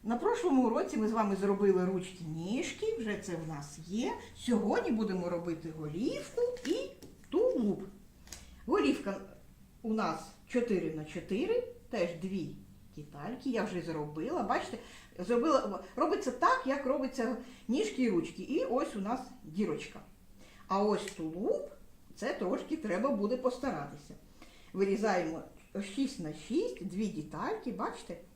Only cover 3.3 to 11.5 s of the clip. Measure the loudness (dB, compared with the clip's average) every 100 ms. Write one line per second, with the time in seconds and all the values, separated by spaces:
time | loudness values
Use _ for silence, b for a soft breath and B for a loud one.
3.3 | -6 -6 -8 -10 -12 -6 -2 -2 -4 B
4.3 | -8 2 4 4 2 2 2 2 0 0
5.3 | -2 -2 -4 -6 -6 -6 0 0 -2 -4
6.3 | 0 0 0 -2 -2 -2 -10 -18 -20 -2
7.3 | 4 4 4 2 0 -6 -14 -20 -20 B
8.3 | B B B 2 4 4 2 -2 -6 -10
9.3 | -18 -20 -20 -20 -8 -2 2 2 -2 -8
10.3 | -18 -2 0 4 2 2 -4 -6 -8 -2
11.3 | 0 2